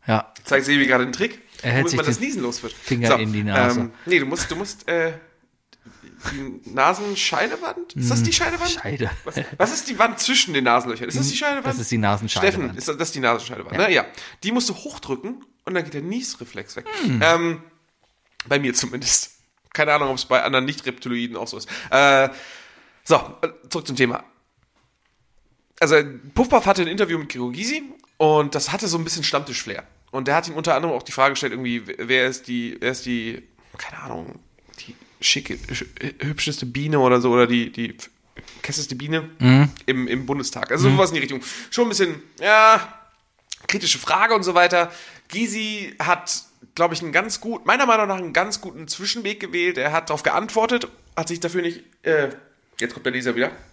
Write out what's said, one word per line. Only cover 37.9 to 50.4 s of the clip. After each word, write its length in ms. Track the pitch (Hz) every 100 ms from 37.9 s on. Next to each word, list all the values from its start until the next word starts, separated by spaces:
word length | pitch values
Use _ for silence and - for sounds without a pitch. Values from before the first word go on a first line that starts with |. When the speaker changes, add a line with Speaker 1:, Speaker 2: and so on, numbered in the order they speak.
| - - _ _ - - -
Speaker 2:
kesseste 340 | - 147 147 127
Biene 340 | 147 160 160 -
Speaker 1:
Mhm. 320 | 123 131 143 - -
Speaker 2:
im, 220 | 131 127
im 180 | 127 131
Bundestag. 460 | 143 123 123 -
Also 160 | 131 135
Speaker 1:
Mhm. 80 | 135
Speaker 2:
sowas 140 | 190
in 40 |
die 60 | 160
Richtung. 220 | 135 131 - - -
Schon 160 | - 240
ein 40 |
bisschen, 320 | 202 185 151 - -
ja, 520 | 185 214 220 220 - - - _ _ _ _ - -
kritische 300 | 202 170 -
Frage 360 | - 165 220
und 80 | 226
so 120 | 180
weiter. 360 | 175 175 175 170 - - - _
Gysi 680 | 190 233 220 220 214 196 -
hat, 420 | 156 175 - - - _ -
glaub 180 | - 170
ich, 100 | 165
einen 100 | 165
ganz 280 | 147 214 -
gut, 240 | 220 233
meiner 220 | - 240 269
Meinung 220 | 226 202
nach 80 | 190
einen 160 | 175
ganz 280 | 151 190 202
guten 280 | 185 147 156
Zwischenweg 500 | - 196 233 202 208
gewählt. 400 | 196 175 175 170
Er 140 | 139
hat 180 | 156 160
darauf 140 | 151
geantwortet, 640 | - -